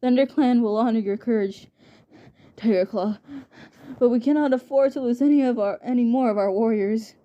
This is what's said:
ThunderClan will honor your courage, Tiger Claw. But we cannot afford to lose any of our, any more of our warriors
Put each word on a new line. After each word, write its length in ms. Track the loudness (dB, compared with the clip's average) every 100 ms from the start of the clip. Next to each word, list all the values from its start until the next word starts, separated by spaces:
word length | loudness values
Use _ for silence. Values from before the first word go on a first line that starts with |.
ThunderClan 600 | 2 2 2 2 2 2
will 160 | 2 0
honor 200 | 0 0
your 200 | -2 -4
courage, 480 | -2 -2 -2 -6 -20 _ _ -20 _ -20 -20 _ _ -6
Tiger 300 | 0 0 0
Claw. 320 | -2 -4 -6 _ -18 -18 -20 -20 _ -20 -2
But 100 | 0
we 100 | 2
cannot 360 | 0 0 0
afford 380 | -2 -2 0 0
to 80 | 0
lose 180 | -4 0
any 220 | 2 2
of 160 | 2 0
our, 200 | -2 -4
any 220 | -4 0
more 260 | 0 2 0
of 80 | 0
our 120 | 0
warriors 640 | 0 0 0 -2 -4 -6 _